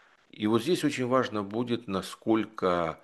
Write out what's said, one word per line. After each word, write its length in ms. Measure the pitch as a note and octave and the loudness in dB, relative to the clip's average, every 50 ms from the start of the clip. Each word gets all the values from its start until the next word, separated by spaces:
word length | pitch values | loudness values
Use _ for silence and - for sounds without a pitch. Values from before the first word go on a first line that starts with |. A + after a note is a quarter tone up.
| - _ _ _ _ _ | -20 _ _ _ _ _
И 160 | - - G#2 G#2+ | -10 -2 0 2
вот 160 | A2+ A2+ A#2 | 2 2 2
здесь 200 | D3+ F3+ - - | 2 0 2 0
очень 220 | C#3+ - C3+ B2+ A#2+ | -2 -2 0 -2 0
важно 360 | B2+ C3 A#2 G2+ G#2 G#2 G2+ | 2 2 0 0 -2 -4 -6
будет, 440 | G2 G#2 A2+ B2 A#2+ A#2+ A2+ - - | -4 -4 -4 -2 -2 -2 -4 -4 -2
насколько 1120 | G2 F#2+ F#2 - - - - A2 A2+ A2+ G#2 - - - G#2 F#2 F2 F2 E2+ D#2+ D2+ - | -4 -4 -4 -4 -12 -8 0 2 2 2 2 -2 -6 -2 0 2 2 2 0 -2 -4 -6